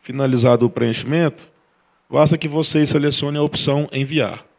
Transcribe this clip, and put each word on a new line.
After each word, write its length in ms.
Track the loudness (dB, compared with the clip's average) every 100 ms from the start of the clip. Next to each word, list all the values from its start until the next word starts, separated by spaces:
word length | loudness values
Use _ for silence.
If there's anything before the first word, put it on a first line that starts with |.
Finalizado 640 | -10 -2 0 4 4 4
o 60 | 2
preenchimento, 800 | 0 -2 -2 -4 0 0 -4 -20 _ _ _ _ _ _
basta 300 | 2 2 2
que 80 | -2
vocês 420 | -4 -2 0 2
selecionem 520 | 2 0 -2 -4 -2
a 20 |
opção 460 | -2 -2 -2 0 -2
enviar 540 | -4 -4 -2 -2 -6 -18